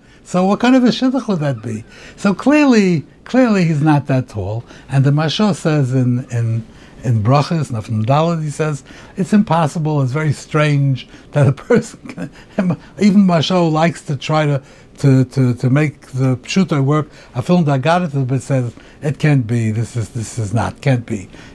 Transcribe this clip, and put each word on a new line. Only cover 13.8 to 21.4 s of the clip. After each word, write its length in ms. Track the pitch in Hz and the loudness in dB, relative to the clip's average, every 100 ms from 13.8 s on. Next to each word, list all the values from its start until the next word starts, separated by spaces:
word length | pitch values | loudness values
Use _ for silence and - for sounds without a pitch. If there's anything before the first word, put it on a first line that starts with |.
| 170 127 | 0 -2
to 140 | - 139 | -8 -8
try 300 | - 156 147 | -2 0 0
to, 160 | 139 - - - - | -2 -6 -20 -20 0
to, 260 | 139 131 | 4 4
to, 300 | 127 - 127 | 2 0 0
to 140 | 120 131 | 0 0
make 380 | 139 151 - - | 2 0 -4 -12
the 240 | 127 131 123 | -4 -2 -2
Pshuto 480 | - 190 170 151 | -2 -2 0 0
work. 260 | 135 151 151 - - | 0 0 -4 -12 -12
A 80 | 127 | -8
film 220 | 123 180 | 0 0
that 180 | 147 139 | 2 0
got 200 | 151 175 | 0 0
it, 260 | 175 139 127 | -2 -4 -2
but 140 | 135 | -4
says, 300 | - 135 120 - - - | -2 -2 -2 -10 -20 -8
"It 160 | 147 143 | -6 -2
can't 260 | 151 139 110 | 2 2 0
be, 240 | 120 113 | -2 -2
this 240 | 110 110 123 | -2 -4 -6
is, 140 | 104 | -8
this 280 | 117 107 - | -8 -10 -8
is 160 | 104 | -4
not, 260 | 107 95 - | -2 -4 -4
can't 240 | 143 127 | -2 -2
be." 240 | 107 110 92 - | -2 -10 -10 -20